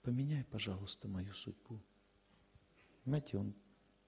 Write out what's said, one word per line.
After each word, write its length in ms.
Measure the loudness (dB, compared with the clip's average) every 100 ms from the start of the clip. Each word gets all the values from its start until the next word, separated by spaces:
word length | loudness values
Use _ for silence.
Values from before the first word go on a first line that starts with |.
«Поменяй, 420 | 2 4 4 2 0
пожалуйста, 560 | -2 0 -2 -2 -6 -2
мою 260 | -2 -2
судьбу». 460 | -4 -8 -8 -10 -12 -12 -20 _ _ _ -20 -20 -20 -20 -20 -20 -6
Понимаете, 340 | 2 2 2 0
он 160 | 0 -4 -14 -20 -20 _